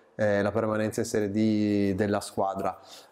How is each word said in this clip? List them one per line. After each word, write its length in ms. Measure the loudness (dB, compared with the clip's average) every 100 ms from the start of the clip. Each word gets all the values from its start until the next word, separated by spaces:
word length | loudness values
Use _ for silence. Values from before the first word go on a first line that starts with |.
| _
eh, 280 | -2 0 2
la 80 | 2
permanenza 500 | 0 0 0 -2 -2
in 60 | -2
Serie 240 | -2 0
D 640 | 2 2 2 2 2 2
della 260 | 2 0 -2
squadra. 580 | -4 -2 -2 -2 -4 -6 -14 -20 -10